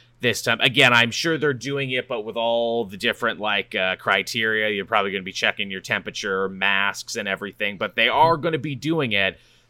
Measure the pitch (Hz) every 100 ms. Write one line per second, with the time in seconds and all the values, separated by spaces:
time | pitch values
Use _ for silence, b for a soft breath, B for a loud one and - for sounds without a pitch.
0 | b _ 120 107 - 117 127 123 131 120
1 | 117 - 165 156 147 127 123 139 135 127
2 | 123 120 107 113 117 117 117 117 104 98
3 | 120 104 117 92 104 101 98 107 92 92
4 | - 98 95 120 110 110 107 101 92 110
5 | 101 98 92 - 110 - 101 95 - 107
6 | 104 - 104 95 95 95 98 98 101 95
7 | - 113 101 95 101 - 104 98 107 117
8 | 113 117 160 165 165 160 151 131 151 165
9 | 131 101 95 - b b